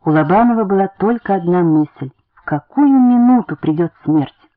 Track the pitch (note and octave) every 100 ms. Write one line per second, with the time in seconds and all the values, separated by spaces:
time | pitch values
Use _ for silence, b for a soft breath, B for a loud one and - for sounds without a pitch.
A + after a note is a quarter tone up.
0 | D#3+ D3+ D3+ G3 A#3+ A3+ G3 G3 F#3+ _
1 | G3+ A#3 - G3 E3+ F3+ E3+ D#3 D3+ _
2 | C3+ _ _ _ - D3 _ - C#4+ C4+
3 | B3 B3 A#3+ B3+ - D#3 D#3+ D#3 E3+ _
4 | - D3+ C3 _ _